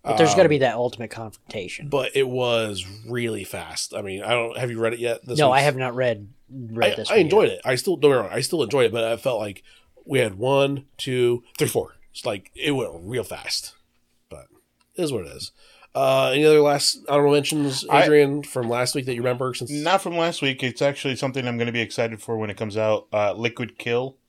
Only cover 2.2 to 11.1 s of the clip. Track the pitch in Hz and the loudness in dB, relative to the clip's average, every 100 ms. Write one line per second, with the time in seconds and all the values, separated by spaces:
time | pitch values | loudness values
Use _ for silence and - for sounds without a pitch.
2.2 | 127 127 123 117 110 95 95 104 113 120 | 0 0 0 0 0 -6 -10 -16 -8 -4
3.2 | 117 107 92 95 80 87 - 95 101 95 | -4 -4 -8 -12 -10 -10 -8 -8 -8 -8
4.2 | 104 120 117 - 127 113 113 120 117 113 | -2 0 0 -6 -6 -2 -2 0 -4 -4
5.2 | 127 123 143 131 143 131 127 120 127 107 | -4 2 4 6 2 0 -6 -2 -2 -2
6.2 | 101 - _ 135 117 113 185 - 104 214 | -10 -20 _ -16 -10 0 0 0 0 2
7.2 | 160 202 185 92 123 127 - 160 143 127 | 6 4 4 0 -2 -2 -2 4 4 4
8.2 | 98 107 131 165 113 135 117 117 113 113 | 0 -4 -2 -2 0 2 2 2 -2 -2
9.2 | 135 113 104 95 _ - _ _ - 135 | -2 -2 -6 -10 _ -20 _ _ -2 0
10.2 | 113 95 123 139 139 139 - - - | 0 -2 0 2 2 -2 -10 -12 -4